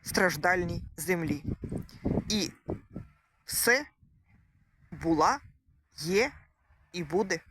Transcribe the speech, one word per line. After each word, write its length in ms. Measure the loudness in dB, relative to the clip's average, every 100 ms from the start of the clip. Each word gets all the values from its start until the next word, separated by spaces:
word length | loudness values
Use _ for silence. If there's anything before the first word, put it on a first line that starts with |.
страждальній 800 | 0 2 2 2 2 2 0 -4 -8 -10
землі. 480 | -2 0 0 -4 -4 -6 -6 -8 -10 -8 -2 -2 0
І... 220 | -2 -2 -6 -10 -10 -10 -16 -16 _ _ _
Все 420 | -6 0 2 2 0 _ _ _ _ _ _ _ _ _ _
була, 500 | -4 0 4 4 2 -6 _ _ _ _ -10
є 360 | 0 0 0 -4 _ _ _ _ _
і 120 | -10
буде 360 | -2 0 0 -4 _